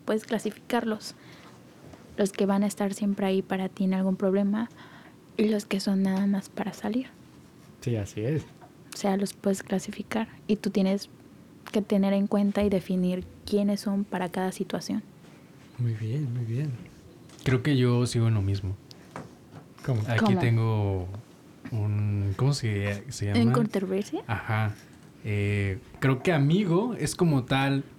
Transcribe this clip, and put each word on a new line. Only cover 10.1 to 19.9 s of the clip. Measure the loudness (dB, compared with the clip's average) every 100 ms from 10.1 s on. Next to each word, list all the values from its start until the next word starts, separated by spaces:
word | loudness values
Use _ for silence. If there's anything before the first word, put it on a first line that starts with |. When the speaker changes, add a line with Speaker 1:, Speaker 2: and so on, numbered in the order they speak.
| -4 -4 -8 -2
Speaker 1:
y | 0
tú | 0
tienes | 2 2 2 -4 -18 -20 -20 -20 -20 -4
que | -2
tener | 2 2 4
en | 2 2
cuenta | 2 2 2
y | 2
definir | 2 0 0 0 -2 -8 -14 -2
quiénes | 0 2 0
son | 0 -2
para | -2 -2 -2
cada | -2 -4
situación. | -4 -4 -4 -4 -6 -6 -20 -20 -20 -20 -20 -16 -4
Speaker 2:
Muy | -4
bien, | -2 -4 -4 -4
muy | -4 -4
bien. | -4 -4 -8 -12 -20 -20 -20 -20 -4
Speaker 3:
Creo | 2 2
que | 4 4
yo | 6 4 2
sigo | 2 4
en |
lo | 4
mismo. | 2 0 -2 -8 -12 -20 -16 -16 -16 -20 -20 -20 -20 -10
Speaker 2:
¿Cómo? | -2